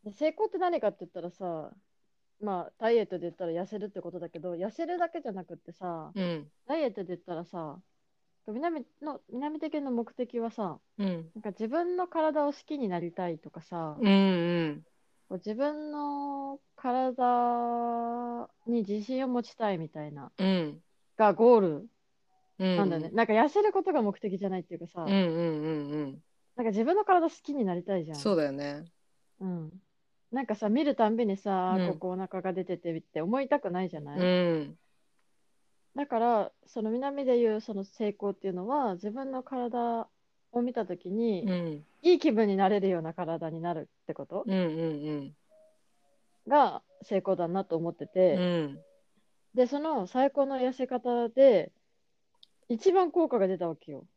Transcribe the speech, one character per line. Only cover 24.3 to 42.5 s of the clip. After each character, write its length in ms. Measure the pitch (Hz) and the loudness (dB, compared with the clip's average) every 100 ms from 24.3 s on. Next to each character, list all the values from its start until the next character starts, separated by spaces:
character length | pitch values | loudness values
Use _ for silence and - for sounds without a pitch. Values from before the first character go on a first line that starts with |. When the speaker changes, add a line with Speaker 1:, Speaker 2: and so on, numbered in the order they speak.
| 180 | -4
Speaker 1:
じ 80 | 196 | -4
ゃ 40 | |
な 80 | 185 | -4
い 20 | |
っ 40 | 170 | -6
て 100 | 170 | -12
い 20 | |
う 40 | |
か 60 | 170 | -12
さ、 160 | 180 | -6
Speaker 2:
う 60 | 165 | 0
ん 20 | |
う 20 | 196 | 2
ん 20 | |
う 40 | |
ん 720 | 175 165 170 151 156 151 143 | 2 0 0 0 -2 -4 -4
う 60 | 151 139 | -4 -6
ん。 160 | 143 _ _ _ - | -10 _ _ _ -4
Speaker 1:
な 60 | |
ん 20 | 226 | -2
か 60 | |
自 120 | 202 | 0
分 120 | 233 381 | 2 2
の 100 | 403 | 4
体 240 | 359 320 | 4 4
好 60 | - | -2
き 140 | - 285 | -6 -2
に 100 | 196 | 0
な 80 | |
り 100 | 180 | -2
た 140 | 180 190 | -2 -4
い 80 | 160 | -4
じ 60 | |
ゃ 20 | |
ん。 40 | 151 | -4
Speaker 2:
そ 160 | 208 | 0
う 20 | 180 | 2
だ 80 | |
よ 80 | 143 | 2
ね。 320 | 139 143 147 170 _ _ _ _ _ | -2 -6 -8 -14 _ _ _ _ _
Speaker 1:
う 80 | 190 | -8
ん。 240 | 175 156 185 _ _ _ _ _ | -6 -10 -16 _ _ _ _ _
な 100 | 247 | -6
ん 40 | 262 | -4
か 100 | 208 | -2
さ、 120 | 208 | 0
見 140 | 240 | 2
る 120 | 294 262 | 2 4
た 120 | 220 | 2
ん 60 | 226 | 4
び 100 | 226 | 0
に 120 | 190 | 0
さ、 380 | 208 190 185 185 | -2 0 2 2
Speaker 2:
う 40 | |
ん。 40 | 175 | 0
Speaker 1:
こ 40 | 160 | -2
こ 120 | 185 | -4
お 80 | 185 | -4
腹 240 | 190 185 | -6 -6
が 100 | 180 | -4
出 120 | 180 185 | -4 -4
て 120 | 175 | -4
て 180 | 170 165 | -4 -6
っ 60 | |
て 200 | - 156 | -6 -4
思 180 | 160 254 | -2 -2
い 60 | 269 | 2
た 120 | 285 | 0
く 120 | 202 | 0
な 120 | 180 | -2
い 60 | 185 | -4
じ 80 | 160 | -6
ゃ 40 | |
な 160 | 147 185 | -8 0
い？ 20 | |
Speaker 2:
う 40 | |
ん。 540 | 180 180 175 160 147 156 _ _ _ _ _ _ _ _ _ _ _ 269 | 2 4 4 0 -2 -12 _ _ _ _ _ _ _ _ _ _ _ -8
Speaker 1:
だ 100 | 285 | -2
か 120 | 233 | 2
ら、 320 | 233 226 - _ _ | 4 2 0 _ _
そ 140 | 247 | -4
の 100 | 220 | -2
南 320 | 233 277 277 | -2 -2 -2
で 160 | 262 240 | 2 4
言 180 | 233 214 | 4 2
う 40 | |
そ 120 | 226 | -4
の 120 | 196 196 | -8 -8
成 240 | - 214 | -4 -4
功 220 | 208 202 | -2 -6
っ 40 | 196 | -4
て 120 | 196 | -6
い 20 | |
う 40 | |
の 140 | 180 202 | -4 -2
は、 280 | 294 240 175 | 0 0 -2
自 160 | 208 | -6
分 200 | 233 269 | -8 -6
の 120 | 254 | -8
体 680 | 254 262 240 240 233 233 - _ _ _ _ | -6 -6 -4 -2 -2 -2 -6 _ _ _ _
を 100 | 240 | -2
見 120 | 240 | -2
た 120 | 240 185 | -2 -4
時 240 | 175 180 | -6 -4
に、 340 | 208 233 190 196 | 0 0 0 0
Speaker 2:
う 40 | |
ん。 320 | 180 170 147 - _ | -2 -2 -6 -12 _
Speaker 1:
い 140 | 330 359 | 4 6
い 40 | |
気 120 | 320 | 6
分 160 | 220 | 4
に 100 | 208 | 4